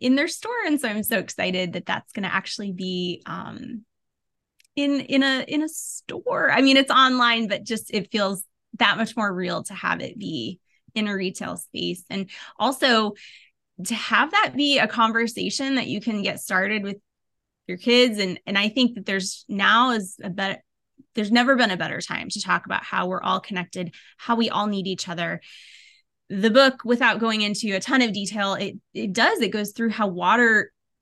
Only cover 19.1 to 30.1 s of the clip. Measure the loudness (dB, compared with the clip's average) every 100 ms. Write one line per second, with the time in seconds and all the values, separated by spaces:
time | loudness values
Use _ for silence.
19.1 | -4 -4 -8 -8 0 4 4 4 2 -4
20.1 | -8 -10 -6 -6 -6 _ _ _ _ _
21.1 | -6 2 4 6 4 4 0 -4 -6 -8
22.1 | -8 -8 -8 -2 -2 -2 -6 -4 -4 -2
23.1 | -2 -2 -2 -2 -6 -6 -8 -8 -10 -20
24.1 | _ -2 0 2 0 0 -2 -2 -4 -6
25.1 | -6 -4 -6 -12 -20 -20 -20 -20 _ _
26.1 | _ -10 0 4 6 6 4 0 2 4
27.1 | 2 0 0 0 -2 -2 -2 0 2 2
28.1 | 0 -6 -4 -2 -2 -4 -8 -12 -6 -4
29.1 | 2 2 4 0 -2 -4 -2 -2 0 -2